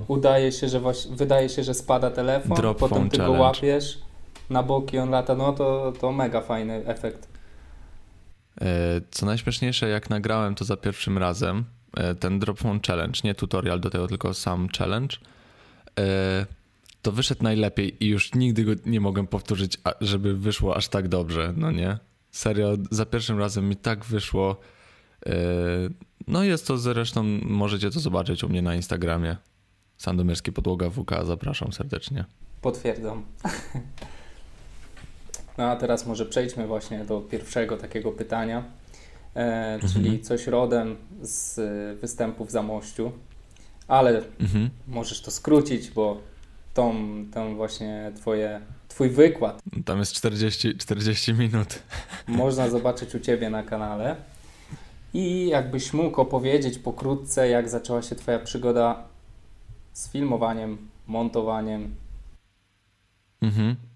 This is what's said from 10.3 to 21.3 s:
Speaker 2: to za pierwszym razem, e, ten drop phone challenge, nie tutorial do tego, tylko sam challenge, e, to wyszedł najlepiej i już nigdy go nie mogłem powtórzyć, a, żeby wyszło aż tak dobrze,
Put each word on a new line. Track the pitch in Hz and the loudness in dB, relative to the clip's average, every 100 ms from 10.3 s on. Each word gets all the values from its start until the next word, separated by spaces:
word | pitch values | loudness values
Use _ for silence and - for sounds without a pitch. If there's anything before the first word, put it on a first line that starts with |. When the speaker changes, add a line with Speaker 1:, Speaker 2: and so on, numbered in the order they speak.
| 110 104 | 0 0
Speaker 2:
to | 101 | -2
za | 98 98 | -2 -2
pierwszym | 101 98 - 95 | -2 -2 0 2
razem, | 90 95 87 98 120 - _ - | 2 2 0 0 -4 -10 _ -2
e, | 87 | -2
ten | 87 90 98 | 0 2 2
drop | 104 101 | 0 0
phone | 113 104 - | 0 0 0
challenge, | 87 82 - | 0 0 0
nie | 107 | -2
tutorial | 101 - 92 90 87 | -2 0 0 0 0
do | 90 | 0
tego, | 87 90 | 0 0
tylko | 95 92 | 0 -2
sam | 92 92 90 90 - | -2 -2 0 0 0
challenge, | 92 107 139 - - - - - - - - - | 0 0 -2 -6 -14 -20 -20 -20 -20 -20 -8 0
e, | 98 95 95 95 101 - _ _ - - | 2 2 2 0 -2 -8 _ _ -20 -4
to | 110 | -2
wyszedł | 107 143 135 | 0 0 2
najlepiej | 120 107 107 - 98 - | 2 4 2 2 -2 2
i | 107 | 2
już | 101 - | 2 2
nigdy | 123 127 113 | 2 4 4
go | 107 98 - | 4 2 2
nie | 113 | 2
mogłem | 101 95 98 | 2 2 0
powtórzyć, | 101 - 98 95 - | -2 0 0 0 0
a, | - - | -2 0
żeby | 101 101 101 | 0 2 2
wyszło | 98 104 101 95 95 | 0 0 0 2 2
aż | - | 0
tak | 101 92 | 0 2
dobrze, | 90 85 | 0 0